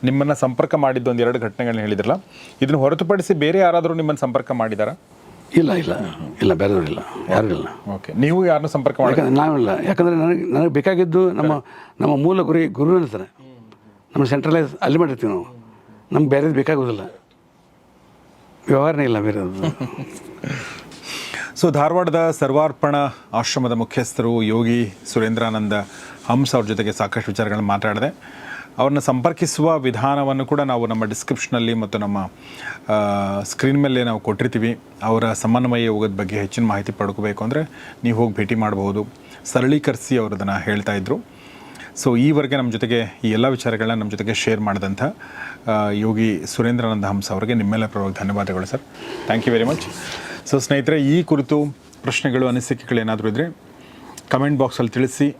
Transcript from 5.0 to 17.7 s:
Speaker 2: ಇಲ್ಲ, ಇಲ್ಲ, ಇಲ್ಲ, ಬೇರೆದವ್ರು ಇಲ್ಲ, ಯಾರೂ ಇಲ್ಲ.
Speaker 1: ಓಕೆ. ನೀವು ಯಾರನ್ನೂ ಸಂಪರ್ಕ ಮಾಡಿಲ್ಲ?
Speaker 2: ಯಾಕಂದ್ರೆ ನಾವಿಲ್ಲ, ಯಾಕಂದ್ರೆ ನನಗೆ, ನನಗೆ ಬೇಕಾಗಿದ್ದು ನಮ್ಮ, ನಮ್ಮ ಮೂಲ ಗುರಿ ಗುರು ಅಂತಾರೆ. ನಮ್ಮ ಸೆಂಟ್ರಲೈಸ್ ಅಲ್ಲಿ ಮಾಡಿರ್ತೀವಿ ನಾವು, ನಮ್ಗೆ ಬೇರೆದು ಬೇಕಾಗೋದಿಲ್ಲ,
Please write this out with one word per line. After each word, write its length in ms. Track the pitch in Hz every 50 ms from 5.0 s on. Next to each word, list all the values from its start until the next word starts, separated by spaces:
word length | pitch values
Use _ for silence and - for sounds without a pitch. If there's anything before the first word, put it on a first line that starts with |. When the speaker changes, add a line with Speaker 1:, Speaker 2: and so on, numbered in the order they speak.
| _ _ - - - - - - - - -
Speaker 2:
ಇಲ್ಲ, 160 | 165 170 - 196
ಇಲ್ಲ, 200 | 175 156 - - - 104 90 80 - 80 71 - - -
ಇಲ್ಲ, 120 | 98 90
ಬೇರೆದವ್ರು 320 | 80 98 101 104 92 82
ಇಲ್ಲ, 120 | 76 73 - - - - - - -
ಯಾರೂ 180 | 92 107 110
ಇಲ್ಲ. 220 | 107 90 - - - - - - 104 98
Speaker 1:
ಓಕೆ. 180 | 95 - - 78
ನೀವು 340 | 92 127 147 165 185 185
ಯಾರನ್ನೂ 220 | 175 160 151 147 151
ಸಂಪರ್ಕ 320 | - 147 131 135 123 -
ಮಾಡಿಲ್ಲ? 220 | 135 123 120 - 147
Speaker 2:
ಯಾಕಂದ್ರೆ 240 | 131 131 139 147
ನಾವಿಲ್ಲ, 220 | 156 156 143 - 104
ಯಾಕಂದ್ರೆ 480 | 95 - - 185 196 185 175 175 175
ನನಗೆ, 360 | 165 156 165 175 170 185 - 127
ನನಗೆ 160 | 139 160 170
ಬೇಕಾಗಿದ್ದು 640 | 139 147 139 196 190 175 185 170 160 185 185 185
ನಮ್ಮ, 340 | 175 - 151 156 151 143 - - - - - - - _
ನಮ್ಮ 160 | - 147 147
ಮೂಲ 260 | 139 143 165 190 190 175
ಗುರಿ 260 | - 160 170 165 151
ಗುರು 280 | 98 113 143 156 180
ಅಂತಾರೆ. 500 | 185 165 127 107 101 92 - _ _ 135 131 - 120 113 110 107 _ _ - - _ _
ನಮ್ಮ 200 | _ - 143 139
ಸೆಂಟ್ರಲೈಸ್ 500 | 123 139 143 139 156 156 170 156 135 - - -
ಅಲ್ಲಿ 160 | - 139 160
ಮಾಡಿರ್ತೀವಿ 340 | 175 151 135 123 123 110 98
ನಾವು, 140 | 90 87 - - - - - - - - - - - - - -
ನಮ್ಗೆ 160 | 139 151 139
ಬೇರೆದು 260 | 139 139 147 160 151
ಬೇಕಾಗೋದಿಲ್ಲ, 460 | 135 135 156 160 143 131 123 113 101 95 92 - - _ _ _ _ _ _ _ _ _ _